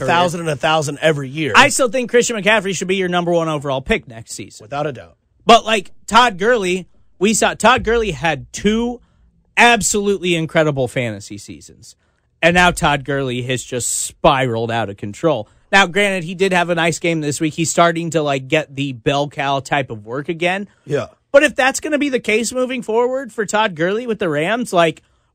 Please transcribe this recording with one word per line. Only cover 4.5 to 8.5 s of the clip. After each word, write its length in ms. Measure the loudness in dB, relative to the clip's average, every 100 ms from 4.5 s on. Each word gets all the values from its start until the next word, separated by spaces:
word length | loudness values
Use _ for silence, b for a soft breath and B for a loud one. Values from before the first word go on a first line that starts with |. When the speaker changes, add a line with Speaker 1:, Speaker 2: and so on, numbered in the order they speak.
| -18
Speaker 2:
Without 240 | -10 -6 -6
a 40 |
doubt. 240 | -8 -18 _ _ _ 6
Speaker 1:
But, 180 | 6
like, 280 | 6 -2 -4 -16 0
Todd 280 | 2 2 0
Gurley, 520 | 0 0 0 -4 -6 _ _ -2
we 120 | 0
saw 220 | 2 0
Todd 300 | 4 4 4
Gurley 260 | 2 0 -2
had 420 | -2 -2 -4 -8